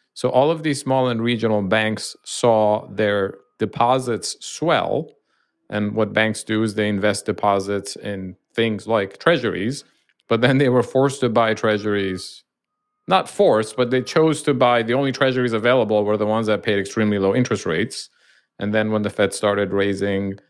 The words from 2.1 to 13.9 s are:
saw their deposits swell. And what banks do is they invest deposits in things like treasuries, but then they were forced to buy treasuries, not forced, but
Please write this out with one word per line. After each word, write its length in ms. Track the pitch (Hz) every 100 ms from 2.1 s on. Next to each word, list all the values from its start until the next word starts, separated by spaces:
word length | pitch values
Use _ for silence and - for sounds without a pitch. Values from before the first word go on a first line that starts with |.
| -
saw 600 | - - 120 110 107 107 -
their 500 | 101 107 101 95 - _ _
deposits 800 | 107 - 117 131 123 113 - -
swell. 720 | - - 160 147 85 117 165 _ _ _ _ _ _
And 240 | 107 104
what 180 | 107 107
banks 300 | 101 110 107
do 220 | - 110
is 100 | 110
they 140 | 104 104
invest 380 | 101 104 101 -
deposits 680 | 98 104 98 95 101 95
in 420 | - 104 101 92 92 _
things 360 | - 113 107 107
like 300 | 113 98 -
treasuries, 640 | - 170 113 87 107 143 - _ _ _ _
but 120 | 117
then 180 | 123 135
they 100 | 139
were 140 | 123
forced 380 | 117 131 135 131
to 80 | 123
buy 260 | 113 113
treasuries, 880 | 110 113 107 107 104 98 92 - - _ _ _ _ _ _ -
not 220 | 190 -
forced, 480 | - 196 110 110 -
but 140 | 123